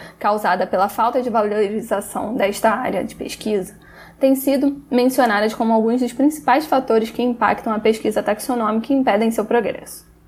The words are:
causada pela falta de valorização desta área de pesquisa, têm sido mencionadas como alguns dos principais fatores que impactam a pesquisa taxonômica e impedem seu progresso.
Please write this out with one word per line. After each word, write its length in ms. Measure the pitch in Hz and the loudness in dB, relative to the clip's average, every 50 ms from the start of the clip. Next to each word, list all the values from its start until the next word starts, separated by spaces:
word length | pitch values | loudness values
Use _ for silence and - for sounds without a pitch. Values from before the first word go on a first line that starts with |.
| - - - _ | -20 -20 -14 _
causada 480 | - 208 208 214 214 190 180 185 185 | -2 -2 -2 0 0 0 0 0 0
pela 220 | 185 - 185 196 208 | -2 0 0 0 0
falta 320 | - - 220 240 240 262 | 0 0 0 0 0 0
de 80 | 247 254 | -2 0
valorização 1040 | 214 233 214 208 208 214 214 196 214 220 214 - 214 196 - - - 208 - 208 - | 0 0 0 0 0 0 0 0 -2 -4 -4 -4 -4 -4 -4 -6 -8 -6 -6 -4 -2
desta 360 | 190 196 196 208 - - 226 | -2 -2 -2 -2 0 0 0
área 340 | 202 - 156 - 190 185 - | 0 0 -2 -4 -4 -4 -6
de 100 | - - | -6 -8
pesquisa, 640 | - - - - - - 220 214 196 180 170 - - - - - - - - - - | -10 -10 -10 -10 -8 -4 -4 -2 -2 -4 -6 -12 -20 -20 -20 -20 -20 -20 -20 -4 0
têm 160 | - 269 269 | 2 2 2
sido 480 | 269 - 277 269 269 285 277 277 - - - | 2 2 0 0 2 2 0 -2 -4 -8 -2
mencionadas 640 | 247 247 247 254 262 - 247 226 202 208 214 220 214 | 0 2 2 2 4 2 2 2 2 2 0 0 -2
como 200 | - 233 226 226 | -2 0 2 2
alguns 260 | 220 220 226 240 254 | 2 2 2 0 0
dos 120 | 247 233 - | 0 -2 0
principais 520 | - 269 302 302 - - - 247 285 302 | 2 2 2 2 0 0 2 2 2 2
fatores 460 | - - 262 262 - 226 226 220 220 | 2 0 0 2 2 2 2 2 0
que 120 | - - 240 | -2 -2 -2
impactam 500 | 247 233 233 - - 202 - - 240 220 | -2 0 2 2 0 0 0 -2 -4 -4
a 60 | 220 | 0
pesquisa 440 | 220 220 220 220 - 214 202 208 208 | 2 2 0 2 -2 -2 -2 0 0
taxonômica 680 | 208 208 214 - - 247 240 220 214 220 226 226 - 277 | 0 -2 -2 -2 -4 -2 -2 0 0 0 -2 0 0 0
e 40 | |
impedem 340 | 269 262 247 202 208 226 226 | 2 2 2 2 2 2 2
seu 140 | 226 220 202 | 0 0 0
progresso. 680 | - 240 240 208 - - - - - - - - _ _ _ _ | 2 0 0 0 0 -6 -8 -10 -16 -18 -20 -20 _ _ _ _